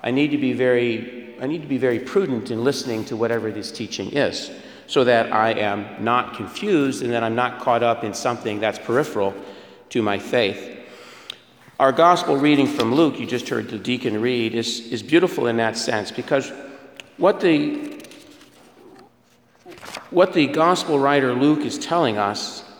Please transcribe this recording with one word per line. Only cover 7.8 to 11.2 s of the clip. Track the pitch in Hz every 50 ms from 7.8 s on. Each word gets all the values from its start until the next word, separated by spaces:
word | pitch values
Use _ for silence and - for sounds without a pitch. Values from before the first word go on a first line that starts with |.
| 120
up | 117 117 113 -
in | 107 98
something | - - 127 120 120 - 113 104 104
that's | 107 107 101 -
peripheral | - - 117 131 151 151 - 110 98 98 98 - - - - - - - - - - -
to | - 123
my | 107 104 101 98
faith." | - - - 123 113 98 98 - - - - - - - - - - - - -